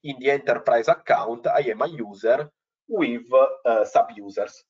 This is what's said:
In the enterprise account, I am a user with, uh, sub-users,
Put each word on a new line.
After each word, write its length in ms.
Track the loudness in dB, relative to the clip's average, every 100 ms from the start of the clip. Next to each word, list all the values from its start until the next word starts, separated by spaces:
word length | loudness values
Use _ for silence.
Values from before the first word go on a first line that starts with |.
In 140 | -14 -4
the 120 | -2
enterprise 580 | 0 0 -2 2 2 2
account, 580 | 0 2 0 0 -4 -2
I 140 | 0
am 220 | 0 -2
a 60 | -6
user 640 | -6 -12 -4 0 0 -2 _ _ _ -8
with, 340 | -4 -2 -4 0 4 4 2 0
uh, 180 | 0
sub-users, 800 | 2 0 0 -4 -12 -8 -8 -10 _